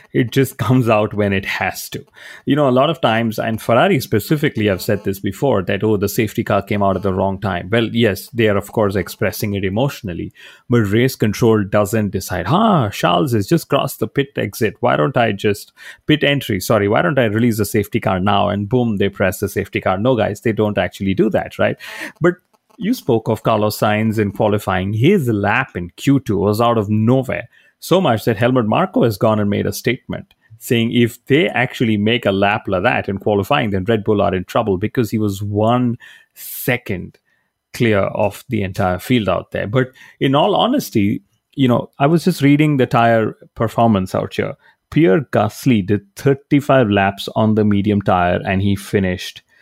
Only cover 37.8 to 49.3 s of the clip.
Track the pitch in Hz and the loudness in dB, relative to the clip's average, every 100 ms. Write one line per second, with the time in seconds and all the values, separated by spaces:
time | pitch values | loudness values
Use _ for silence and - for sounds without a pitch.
37.8 | 120 104 101 - 104 - - 113 95 95 | 2 2 0 0 -2 -4 -6 -4 -4 -2
38.8 | 95 90 - 127 95 87 - - 95 127 | -2 -2 0 0 2 -2 -4 -6 -2 -2
39.8 | 123 - - _ 139 139 190 165 202 277 | -2 -6 -20 _ 0 2 2 2 0 0
40.8 | - 113 101 - - _ _ - 131 117 | -2 0 0 -2 -8 _ _ 0 2 2
41.8 | - _ 143 165 185 170 139 143 156 143 | -2 _ 2 2 0 2 2 4 2 2
42.8 | 123 123 117 113 107 - - - 113 - | 2 2 4 4 0 -4 -18 -6 -4 2
43.8 | 113 101 95 104 101 - 104 - _ _ | 2 2 0 -4 -4 -4 -6 -8 _ _
44.8 | _ - 170 185 123 117 104 - 139 113 | _ 2 4 2 0 0 0 0 2 2
45.8 | 92 104 - - 139 143 _ 147 135 135 | 2 -2 -2 -4 0 0 _ 0 4 2
46.8 | 110 101 98 98 - - 110 107 107 101 | 4 2 2 -2 -6 0 2 2 2 2
47.8 | 98 101 104 92 87 95 98 95 101 98 | 2 0 2 2 2 0 -2 -2 0 -2
48.8 | - 107 92 90 - | -2 -2 0 -4 -8